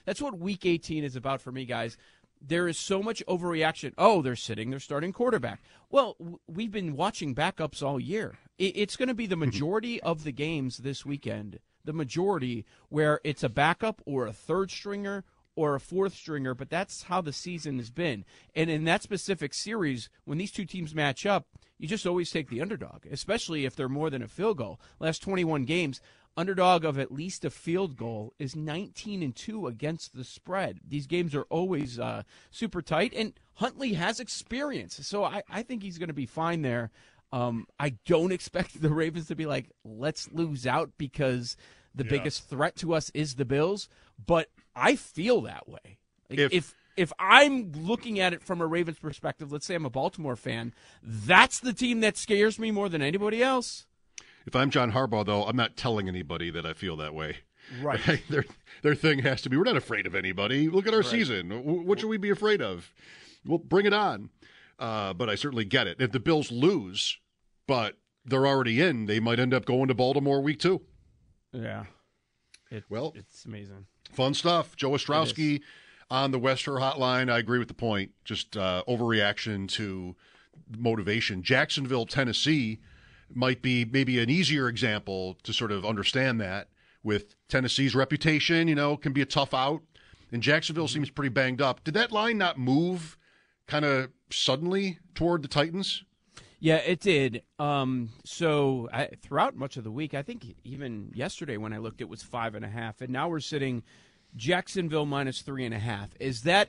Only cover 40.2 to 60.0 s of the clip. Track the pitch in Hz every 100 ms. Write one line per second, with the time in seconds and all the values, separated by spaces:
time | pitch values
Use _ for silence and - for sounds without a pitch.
40.2 | - 156 165 139 123 139 143 - 143 -
41.2 | 135 123 120 - - - _ 127 123 139
42.2 | 147 - - 131 156 - 165 160 - 143
43.2 | 151 127 127 139 165 202 - _ _ -
44.2 | 110 165 156 _ _ 120 147 262 - -
45.2 | 226 226 107 78 - - - - _ _
46.2 | - 143 139 175 - - _ - 175 -
47.2 | 190 247 294 262 196 147 170 226 240 202
48.2 | 185 170 - 175 165 165 170 151 151 147
49.2 | - - 143 147 - 170 143 127 165 -
50.2 | 147 117 131 117 117 - - - 117 110
51.2 | 104 185 254 - 247 202 254 226 220 -
52.2 | - 202 214 214 220 208 202 165 139 190
53.2 | 208 220 262 262 240 - - _ _ -
54.2 | - - - 127 139 139 120 110 131 107
55.2 | 101 104 101 123 113 - 123 110 95 90
56.2 | 76 82 85 82 80 80 95 78 76 78
57.2 | 78 78 - _ - 123 143 113 - 151
58.2 | - 143 - - - - 151 147 156 139
59.2 | 135 131 131 135 226 143 - 104